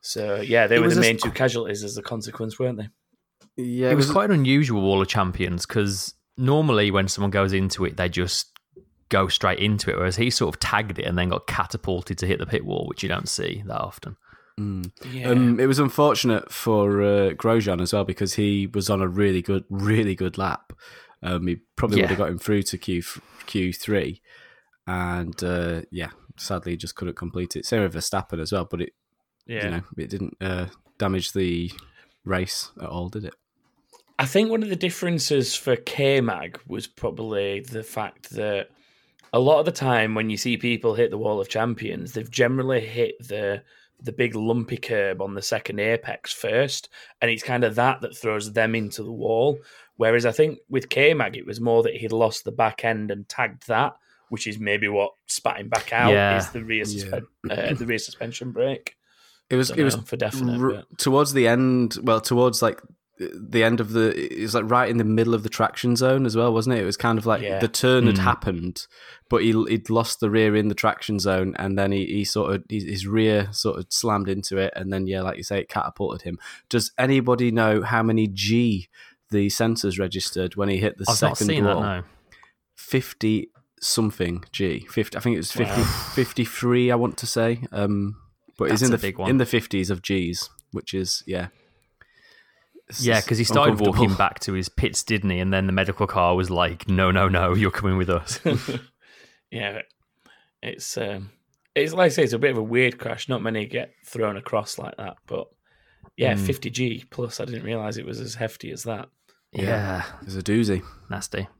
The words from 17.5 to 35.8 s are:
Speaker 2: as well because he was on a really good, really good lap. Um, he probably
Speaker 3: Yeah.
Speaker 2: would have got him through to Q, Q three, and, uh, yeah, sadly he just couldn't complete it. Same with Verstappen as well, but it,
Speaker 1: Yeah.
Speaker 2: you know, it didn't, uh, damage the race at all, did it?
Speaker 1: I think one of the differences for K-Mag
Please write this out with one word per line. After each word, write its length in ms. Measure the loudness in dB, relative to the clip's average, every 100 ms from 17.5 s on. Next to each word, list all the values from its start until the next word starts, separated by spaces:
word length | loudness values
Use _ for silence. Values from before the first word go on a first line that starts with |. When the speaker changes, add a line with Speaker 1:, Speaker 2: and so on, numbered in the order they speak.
| 2 2 0
Speaker 2:
as 120 | 0
well 120 | 0
because 300 | 0 -2 -2
he 320 | 0 2 2 0
was 160 | -2 0
on 100 | 0
a 60 | 0
really 340 | 2 2 2
good, 220 | 0 -2 -2
really 460 | -4 2 2 2 0
good 200 | -4 -2
lap. 360 | -4 -4 _ -20 -20 -20 -20 _
Um, 280 | -4 -2 -2
he 80 | -4 _
probably 220 | -4 0 2
Speaker 3:
Yeah. 60 |
Speaker 2:
would 60 | 2
have 80 | 0
got 100 | 0
him 100 | -2
through 240 | 0 0
to 160 | 0 -6
Q, 240 | -4 -4 -4 -14 _ -20 -6
Q 260 | -2 -2
three, 500 | -4 -2 0 -2 -8 _ -20 -20 _ _ _ -6
and, 480 | -4 -2 -4 -6 -6
uh, 400 | -4 -2 -2 -4 -8
yeah, 200 | -10 -10 -12 _ -16
sadly 360 | -8 -6 -6
he 40 | -8
just 180 | -8
couldn't 220 | -8 -10 -8
complete 400 | -8 -6 -6 -6
it. 100 | -2
Same 160 | 0
with 100 | 0
Verstappen 480 | -2 -4 -4 -4 -8
as 120 | -4
well, 140 | -4 -4
but 120 | -6
it, 100 | -8 _ _ _ _ _
Speaker 1:
Yeah. 200 | -12 -6
Speaker 2:
you 60 | -6
know, 100 | -6 -10 -12
it 140 | -8
didn't, 260 | -8 -8 -8
uh, 260 | -6 -4 -6 -12 _ _
damage 360 | -2 -2 -2
the 400 | -2 0 -2 -4 -10 -20 _ _ _
race 460 | -4 -2 -2 -6 -10 -12
at 80 | -10
all, 200 | -8 -8
did 160 | -8
it? 100 | -12 -16 _ _ _ _ _ -20 _ -6
Speaker 1:
I 60 | 0
think 220 | 2 2
one 140 | 0
of 60 | -2
the 80 | -2
differences 800 | -4 -2 -2 -2 2 2 0 -2
for 180 | 0
K-Mag 840 | 0